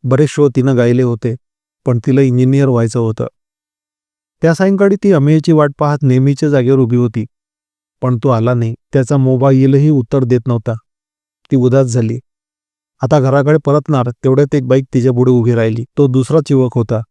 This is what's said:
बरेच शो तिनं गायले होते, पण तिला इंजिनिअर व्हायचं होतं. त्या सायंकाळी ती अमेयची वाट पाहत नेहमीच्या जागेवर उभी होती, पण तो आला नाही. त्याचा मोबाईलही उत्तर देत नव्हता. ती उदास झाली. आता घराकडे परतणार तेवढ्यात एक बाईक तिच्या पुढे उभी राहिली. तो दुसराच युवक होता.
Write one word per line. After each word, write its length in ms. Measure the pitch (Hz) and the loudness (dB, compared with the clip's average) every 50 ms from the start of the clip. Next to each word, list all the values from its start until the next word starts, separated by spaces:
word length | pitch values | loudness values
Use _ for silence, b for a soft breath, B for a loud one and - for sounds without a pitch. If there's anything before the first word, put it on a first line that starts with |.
| - | -2
बरेच 240 | 123 131 131 151 139 | -2 0 0 0 -2
शो 180 | - - 147 139 | 0 0 0 0
तिनं 280 | 120 131 123 139 135 | 2 0 0 0 0
गायले 260 | 120 120 120 120 123 | 2 2 2 2 0
होते, 320 | 127 120 117 113 - 117 120 - _ _ _ _ _ _ _ _ _ | 0 -2 -2 -4 -6 -8 -8 -8 _ _ _ _ _ _ _ _ _
पण 120 | 131 123 117 - | -2 -2 -2 0
तिला 140 | 139 131 131 | 0 0 2
इंजिनिअर 480 | 139 131 123 123 127 127 135 139 139 135 | 2 2 2 0 2 2 2 2 0 0
व्हायचं 320 | 123 117 117 113 - 123 | 0 0 -2 -2 -2 -2
होतं. 260 | 117 113 110 - 120 117 _ _ _ _ _ _ _ _ _ _ _ _ _ _ _ _ _ _ _ _ _ _ | -4 -4 -4 -6 -8 -10 _ _ _ _ _ _ _ _ _ _ _ _ _ _ _ _ _ _ _ _ _ _
त्या 120 | - 165 165 | 0 0 0
सायंकाळी 420 | - 190 196 196 190 202 202 208 196 | 0 0 0 0 2 2 0 0 0
ती 100 | - 202 | 0 0
अमेयची 400 | 190 147 139 147 156 156 147 170 | 2 2 2 2 2 0 2 2
वाट 180 | 160 156 147 143 143 _ | 2 2 2 0 -2 _
पाहत 240 | 151 147 147 135 | -2 -2 -2 -2
नेहमीच्या 460 | 147 131 127 127 131 139 143 - 160 147 | 0 0 2 2 2 0 0 0 -2 0
जागेवर 300 | 143 135 120 127 135 135 | 0 0 2 2 2 2
उभी 180 | 131 113 123 | 2 0 0
होती, 280 | 123 120 120 113 117 104 - _ _ _ _ _ _ _ _ _ _ _ _ _ _ | 0 -2 -2 -4 -6 -8 -8 _ _ _ _ _ _ _ _ _ _ _ _ _ _
पण 160 | - 127 123 113 - | -4 -4 -4 0 0
तो 40 | 139 | 0
आला 260 | 123 113 113 123 127 | 0 2 0 0 0
नाही. 200 | 120 117 113 117 _ _ _ | 0 -2 -4 -6 _ _ _
त्याचा 240 | - 139 131 - 147 | -2 -2 0 0 0
मोबाईलही 760 | 139 131 131 131 123 143 139 135 131 135 135 135 139 147 156 | 0 2 0 0 2 2 2 2 4 4 4 2 2 2 2
उत्तर 340 | 151 135 120 _ - 139 131 | 2 0 -2 _ -2 -2 0
देत 220 | 117 123 127 117 | 0 0 -2 0
नव्हता. 280 | 127 120 117 - 120 113 110 _ _ _ _ _ _ _ _ _ _ _ _ _ _ | -2 -4 -4 -4 -6 -8 -8 _ _ _ _ _ _ _ _ _ _ _ _ _ _
ती 60 | 135 | -2
उदास 300 | 131 123 123 120 139 135 | 2 2 4 4 2 2
झाली. 320 | 123 117 123 113 110 117 127 _ _ _ _ _ _ _ _ _ _ _ _ _ _ _ _ | 0 -2 -2 -2 -4 -6 -10 _ _ _ _ _ _ _ _ _ _ _ _ _ _ _ _
आता 160 | - 120 151 147 | -2 0 0 2
घराकडे 380 | 131 131 135 143 131 143 156 160 _ | 2 2 0 0 2 2 0 0 _
परतणार 440 | 143 139 151 143 - 151 131 120 123 117 _ - | 0 0 0 0 -2 -2 -2 -2 -4 -6 _ -2
तेवढ्यात 300 | 135 131 135 143 139 - | 0 2 2 0 0 -2
एक 120 | 143 127 | -4 0
बाईक 180 | 123 127 135 135 _ - | 0 0 0 0 _ -4
तिच्या 180 | 131 117 131 | -2 0 0
पुढे 180 | 123 120 123 123 | 0 2 2 2
उभी 240 | 127 123 113 120 120 | 2 2 2 0 0
राहिली. 300 | 117 113 113 110 117 123 _ _ | 0 -2 -2 -4 -6 -10 _ _
तो 100 | - 143 | 0 0
दुसराच 440 | 135 123 131 127 - 147 165 143 - | 0 0 -2 -2 0 -2 -2 0 0
युवक 240 | 143 131 127 123 - | 0 0 0 0 -2
होता. 260 | 123 113 - 120 110 113 _ | -4 -4 -2 -4 -6 -6 _